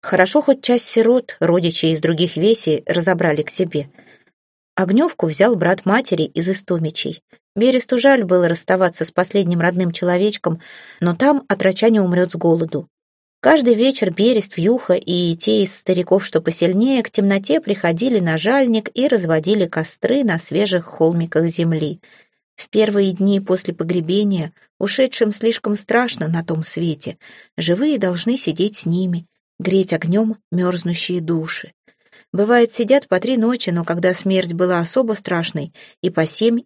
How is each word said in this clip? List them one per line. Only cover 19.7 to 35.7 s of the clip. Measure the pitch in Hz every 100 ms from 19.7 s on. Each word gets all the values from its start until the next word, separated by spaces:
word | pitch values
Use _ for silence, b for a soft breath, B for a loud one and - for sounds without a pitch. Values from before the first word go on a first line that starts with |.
| - 160 - - 269
на | 247 165
свежих | - 160 202 185 170
холмиках | - 160 170 165 151 165
земли. | 165 165 160 151 165 b b b b _ _
В | -
первые | 208 214 202 196
дни | 185 196 196
после | 196 185 - 170
погребения, | 165 180 160 196 208 190 156 b b _
ушедшим | 202 - 262 - 214
слишком | 208 226 226 214 208
страшно | - 233 247 - 160
на | 165
том | 165 160
свете, | 156 - 170 147 - - B B B -
живые | 165 175 294 277
должны | 196 175 208 262
сидеть | - 165 196 208
с | 165
ними, | 170 185 175 170 _ _ _
греть | 180 190 190
огнем | 165 165 190 220 226 _
мерзнущие | 175 180 180 175 170 - 180
души. | 160 165 160 - - _ _ b b b b
Бывает, | 175 208 240 233
сидят | - 226 277 -
по | 185
три | 220 254
ночи, | 226 247 -
но | 175
когда | 165 170 185 180
смерть | 190 190 175
была | 170 180 175
особо | 170 - 233
страшной, | 208 - 175 165 160 170